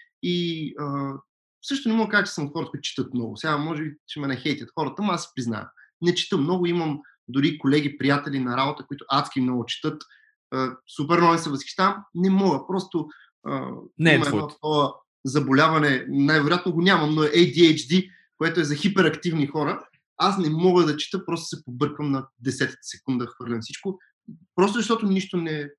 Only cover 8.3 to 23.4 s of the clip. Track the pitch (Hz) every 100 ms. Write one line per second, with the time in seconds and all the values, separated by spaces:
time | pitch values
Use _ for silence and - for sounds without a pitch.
8.3 | 139 123 127 135 147 - - - 135 143
9.3 | 135 127 123 117 - 156 151 - _ _
10.3 | _ _ 131 127 127 _ - 147 170 170
11.3 | 165 160 139 - - 190 - - 175 190
12.3 | 190 196 139 - 185 180 165 151 - _
13.3 | _ 143 135 131 - - - 160 147 143
14.3 | 110 - - 151 151 139 - _ _ 135
15.3 | 143 131 135 160 160 147 127 - 139 143
16.3 | 156 143 139 185 165 180 180 151 156 151
17.3 | 170 175 165 165 151 123 185 190 - _
18.3 | _ 160 165 147 147 196 196 160 - 175
19.3 | 160 139 156 147 196 - _ _ - 180
20.3 | 196 156 156 180 180 156 147 - 190 180
21.3 | 165 - 147 - 123 147 151 147 135 131
22.3 | _ 127 - - - - - - 123 117
23.3 | -